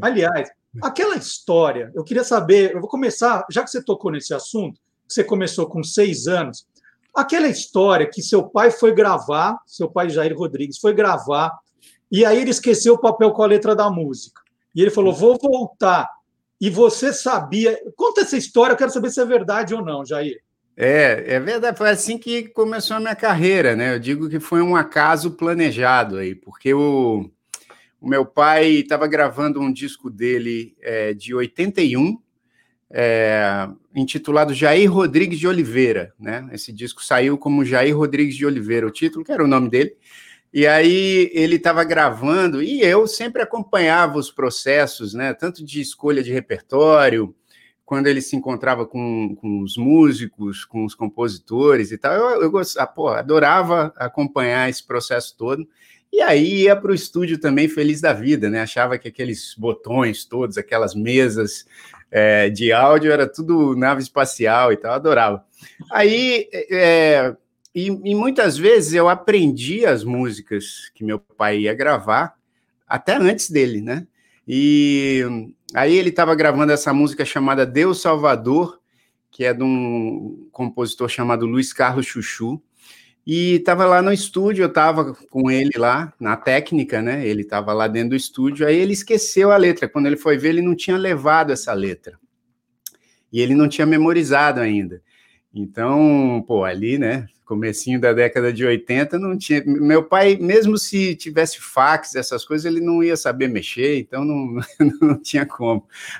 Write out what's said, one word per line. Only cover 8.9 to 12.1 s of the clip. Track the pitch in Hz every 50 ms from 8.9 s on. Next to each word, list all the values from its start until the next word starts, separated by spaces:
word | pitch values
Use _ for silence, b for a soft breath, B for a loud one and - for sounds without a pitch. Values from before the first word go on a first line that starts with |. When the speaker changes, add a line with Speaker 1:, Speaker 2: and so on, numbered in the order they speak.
| 196
Speaker 1:
gravar, | 202 214 196 170 - - - 147 156 175 208 233 233 -
seu | _ - - 170 160
pai | - 180 175 170
Jair | 147 160 156 160 151
Rodrigues | 160 170 156 135 135 147 139 135 -
foi | - 208
gravar, | 208 214 208 190 170 139 - 135 143 151 160 160 - - _ _ b b b b b b _ _